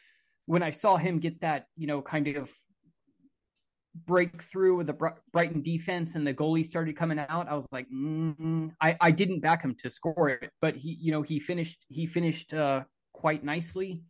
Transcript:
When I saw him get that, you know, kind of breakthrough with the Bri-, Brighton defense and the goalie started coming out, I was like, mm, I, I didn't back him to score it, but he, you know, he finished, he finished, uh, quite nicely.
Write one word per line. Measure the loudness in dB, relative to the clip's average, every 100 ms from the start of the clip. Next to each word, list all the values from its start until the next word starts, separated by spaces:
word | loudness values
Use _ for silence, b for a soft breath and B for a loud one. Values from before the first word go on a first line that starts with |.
| b b b b -2
When | 0
I | 0
saw | 2 4 4
him | 4 0
get | -2 -2
that, | -2 -2 -6 -8
you | -4
know, | -4
kind | -2 -2 -2
of | -2 -8 -14 _ _ _ _ _ _ _ _ _ _ _ _ _ -18 2
breakthrough | 2 2 -2 -10 2 4 4
with | 2
the |
Bri-, | 0 -2 -4 _
Brighton | 0 2 0
defense | -2 -2 -2 -2 -2 -2
and | -2
the |
goalie | 0 2 2 0
started | -2 -4 -2
coming | -2 -2
out, | -2 -4 -2
I | -4
was | -4
like, | -10 -8
mm, | -6 -4 -2 -2 -2 -2 -2 -4 0
I, | 2 6
I | 6
didn't | 6 2 2
back | 2 2
him | 0 -4
to | -8
score | -6 -4 2 2
it, | 2 -6 _
but | -2 -2
he, | -8 -4
you | 0
know, | 0
he | 0 -4
finished, | -2 -4 -4 -8 _
he | -6 -4
finished, | 0 0 -2 -6
uh, | -2 0 0 -2 _ _
quite | -2 0 0
nicely. | -2 -4 -6 -6 -6 -8